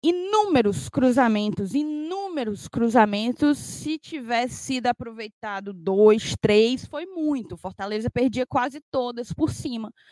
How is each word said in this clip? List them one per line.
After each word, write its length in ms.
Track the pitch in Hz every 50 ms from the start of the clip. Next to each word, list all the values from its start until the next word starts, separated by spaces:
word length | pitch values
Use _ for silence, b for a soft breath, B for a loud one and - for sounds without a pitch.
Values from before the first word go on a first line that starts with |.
Inúmeros 840 | - 320 349 359 359 392 415 427 427 415 320 254 220 202 202 - -
cruzamentos, 840 | - - 277 247 254 240 269 247 233 214 208 208 208 - - 202 185 185
inúmeros 920 | 285 302 302 302 302 302 320 370 392 392 381 349 294 240 214 202 - - -
cruzamentos. 880 | - 240 226 233 220 247 214 208 202 202 220 240 247 - 294 294 294
Se 400 | - - - - - - 302 320
tivesse 580 | 302 _ - 330 294 240 226 240 233 247 247 -
sido 320 | - - - 269 254 220
aproveitado 840 | 247 240 - 247 233 226 220 220 214 _ _ - 214 202 196 196 202 196
dois, 640 | 175 160 190 190 196 214 214 214 226 - - - -
três, 460 | - 208 208 214 220 233 262 - -
foi 220 | - - 294 349
muito. 500 | 381 381 339 311 302 285 262 208 - -
Fortaleza 500 | - - 190 185 - 196 208 214 214 220 240
perdia 360 | _ 247 254 262 202 247 254
quase 340 | _ - 247 247 285 247 302 _ _
todas 420 | - 269 247 240 240 233 240 - -
por 180 | - 311 302
cima, 400 | - - - 294 240 226 220 214 _ b b b